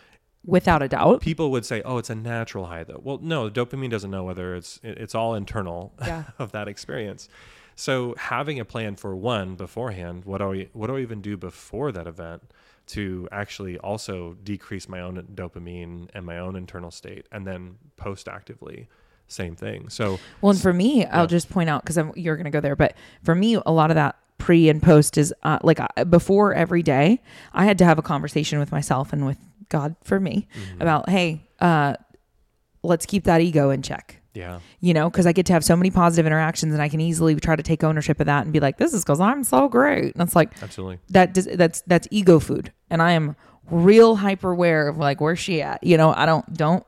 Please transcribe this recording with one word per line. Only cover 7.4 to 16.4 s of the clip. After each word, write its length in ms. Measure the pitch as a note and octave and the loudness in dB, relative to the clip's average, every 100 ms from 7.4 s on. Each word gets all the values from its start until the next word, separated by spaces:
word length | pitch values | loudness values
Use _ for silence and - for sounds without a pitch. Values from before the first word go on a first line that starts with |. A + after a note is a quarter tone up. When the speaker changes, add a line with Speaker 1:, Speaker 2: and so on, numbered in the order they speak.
| - - _ - | -20 -20 _ -14
Speaker 2:
So 360 | - C3 B2 A2+ | -6 -6 -6 -10
having 420 | - A#2+ C#3+ C#3 | -8 -6 -6 -8
a 60 | A2 | -10
plan 300 | A#2+ A2 G2+ | -10 -10 -10
for 200 | G#2 F#2 | -12 -8
one 400 | A2 A#2 F#2 F#2 | -4 -4 -6 -10
beforehand, 680 | F2+ - B2 F#2 F2 F2 F#2+ | -14 -10 -10 -10 -12 -14 -10
what 120 | F#2+ | -6
do 100 | G2 | -6
we, 220 | F#2+ F#2+ | -6 -10
what 140 | A2+ G#2+ | -12 -8
do 100 | C3+ | -8
I 20 | |
even 180 | B2 A2 | -8 -10
do 140 | G2+ G2+ | -10 -10
before 560 | F2+ - - G#2 C#3+ | -12 -18 -14 -8 -8
that 140 | F#2+ E2+ | -8 -12
event 340 | E2 E2 E2+ _ _ _ _ _ | -14 -16 -16 _ _ _ _ _
to 400 | A2 G2+ F#2 F2 | -10 -8 -8 -10
actually 460 | G2+ G2+ - G2 F2+ | -10 -10 -12 -12 -12
also 580 | F#2+ G#2+ - F#2 E2+ F2+ | -8 -10 -8 -12 -12 -16
decrease 440 | F#2+ G2+ - G2 - | -12 -12 -10 -14 -14
my 140 | F#2 | -14
own 200 | F2+ F#2 F2+ | -12 -14 -16
dopamine 760 | G2 F2+ - F2 F2 E2+ E2+ F2 | -14 -14 -14 -16 -14 -14 -16 -16
and 120 | G2+ F2 | -16 -14
my 120 | |
own 180 | E2+ | -12